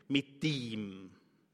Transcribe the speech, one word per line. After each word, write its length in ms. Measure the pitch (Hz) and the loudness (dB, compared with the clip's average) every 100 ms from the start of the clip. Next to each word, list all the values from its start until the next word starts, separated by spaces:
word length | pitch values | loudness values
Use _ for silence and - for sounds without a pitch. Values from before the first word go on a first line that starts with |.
| - | 0
mit 360 | 143 139 139 | 2 2 0
ihm. 720 | 156 139 120 110 101 95 92 92 _ _ _ | 0 2 -2 -4 -6 -8 -16 -20 _ _ _